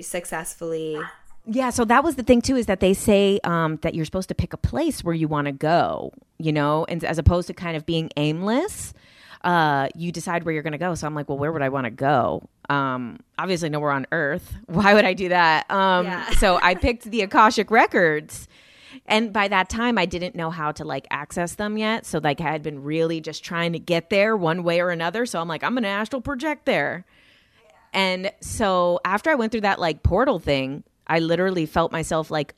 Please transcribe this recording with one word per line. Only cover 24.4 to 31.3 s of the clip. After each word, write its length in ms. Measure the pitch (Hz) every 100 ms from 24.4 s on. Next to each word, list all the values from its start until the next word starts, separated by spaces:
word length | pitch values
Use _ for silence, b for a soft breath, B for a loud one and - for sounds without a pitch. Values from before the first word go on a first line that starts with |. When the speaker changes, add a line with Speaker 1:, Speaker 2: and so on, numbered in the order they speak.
| 170 175
Speaker 2:
way 180 | 170 170
or 80 | 175
another. 340 | 170 165 190 240
So 160 | 175
I'm 60 | 170
like, 160 | 156
"I'm 100 | 143
gonna 140 | 247 202
astral 340 | 196 214 269
project 440 | 247 277 302 294 -
there." 400 | 190 143 139 - b b b b b b _ _
And 400 | 190 190 185 190 -
so 580 | - - 208 185 175 175
after 280 | 180 202 320
I 40 | 302
went 160 | 220
through 100 | 220
that, 180 | 202 196
like, 240 | 170 160
portal 340 | - 175 277 196
thing, 460 | 160 139 131 147 - _ _
I 100 | 160
literally 460 | 165